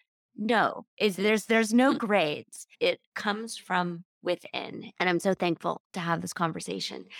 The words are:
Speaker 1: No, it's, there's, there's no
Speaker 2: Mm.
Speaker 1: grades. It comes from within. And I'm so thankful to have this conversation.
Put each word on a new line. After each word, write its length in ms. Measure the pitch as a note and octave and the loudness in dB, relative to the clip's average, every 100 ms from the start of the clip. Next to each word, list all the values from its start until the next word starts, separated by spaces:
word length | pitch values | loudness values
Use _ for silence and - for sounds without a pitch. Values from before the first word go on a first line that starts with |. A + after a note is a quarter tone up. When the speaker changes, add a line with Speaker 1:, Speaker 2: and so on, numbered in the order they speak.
| _ _ _ - | _ _ _ -6
Speaker 1:
No, 500 | G#3+ A3+ C#3 - - - | 0 2 2 -2 -10 -2
it's, 180 | G#3+ F3+ | 0 2
there's, 300 | G#3 A3 - | 2 2 2
there's 280 | A3+ A3 | 2 4
no 200 | A#3 C4+ | 6 6
Speaker 2:
Mm. 40 | - | 4
Speaker 1:
grades. 680 | G#3+ G#3 D3+ D3 - - - - | 2 2 2 -2 -10 -20 -18 -2
It 200 | F3+ E3+ _ | 0 0 _
comes 420 | - G#3+ G#3 A3+ - | -6 -4 -4 -6 -10
from 460 | - F3+ F3 E3+ - _ | -2 -2 0 -4 -12 _
within. 720 | F3+ F3 - - - - B3 - | -4 -4 -4 -10 -10 -12 -10 -2
And 100 | F3+ | 0
I'm 120 | E3+ | 2
so 140 | G3 | 2
thankful 480 | F#3 F3 D#3+ E3+ D#3+ _ | 2 0 0 -2 -6 _
to 80 | - | -6
have 200 | E3+ E3+ | -2 -2
this 120 | F3 | -4
conversation. 760 | - E3+ E3 F3 F#3 - - - | -4 -4 -4 -8 -6 -8 -10 -14